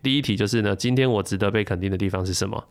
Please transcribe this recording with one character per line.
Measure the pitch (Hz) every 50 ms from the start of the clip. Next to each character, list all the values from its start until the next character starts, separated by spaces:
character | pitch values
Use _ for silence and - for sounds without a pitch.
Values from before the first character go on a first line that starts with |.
第 | - 139 135 143
一 | 139
题 | - 101
就 | 92 107 101
是 | 120 117 104
呢， | 101 98
今 | - - 123 127
天 | 131 131 127
我 | 117 101
值 | 95 - 101 92
得 | 104 101
被 | 98 107 104
肯 | - 98 87
定 | 95 98
的 | 95
地 | 92 101 95
方 | 95 95 95
是 | 95 90
什 | - 104 98
么？ | 107 - - -